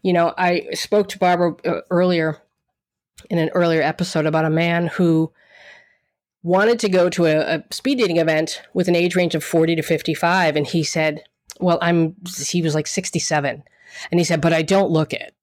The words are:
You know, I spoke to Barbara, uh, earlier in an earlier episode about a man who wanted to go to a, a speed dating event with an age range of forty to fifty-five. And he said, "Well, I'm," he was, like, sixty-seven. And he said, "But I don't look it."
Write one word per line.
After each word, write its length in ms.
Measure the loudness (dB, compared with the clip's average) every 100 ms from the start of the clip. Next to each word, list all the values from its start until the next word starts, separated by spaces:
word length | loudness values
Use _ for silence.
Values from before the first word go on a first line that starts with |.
You 120 | 2
know, 200 | 2 2 0
I 300 | 0 0 -4
spoke 360 | -10 0 0 0
to 100 | 0
Barbara, 360 | 0 2 0 -2 -6
uh, 160 | -6 -2
earlier 480 | 0 2 2 -2 -4 _ _ _ _ _ _ _ -20 -6
in 80 | -2
an 120 | 0
earlier 320 | 0 2 2
episode 440 | 0 -2 -4 -2 0
about 200 | 0 0
a 40 |
man 380 | 0 0 0 -2
who 440 | 0 2 2 0 _ _ -20 -20 -20 _ _ _ _ _ _
wanted 380 | 0 2 4 2
to 100 | 2
go 200 | 2 2
to 160 | 2 2
a, 320 | 2 0 -4
a 60 | -6
speed 280 | -8 -4 0
dating 180 | 0 2
event 440 | 2 0 -2 -6 -8
with 140 | -2 0
an 80 | 2
age 200 | 2 0
range 200 | 0 -2
of 80 |
forty 320 | 0 2 2 0
to 60 |
fifty-five. 760 | 0 -2 -2 -2 0 2 2 0
And 100 | -2
he 200 | -2 -2
said, 380 | -2 -2 -4 -14 _ _ -4
"Well, 200 | 0 0
I'm," 340 | 2 2 0 -2 -14 -10 -4
he 140 | -2
was, 140 | 0 -2
like, 120 | -4
sixty-seven. 760 | -6 -4 -6 -2 -2 -2 -8 -16 _ -20 -18 -2
And 100 | 0
he 40 |
said, 160 | 0 0
"But 140 | 2
I 80 | 0
don't 300 | 2 2 2
look 200 | 0 0
it." 240 | -6 -12 _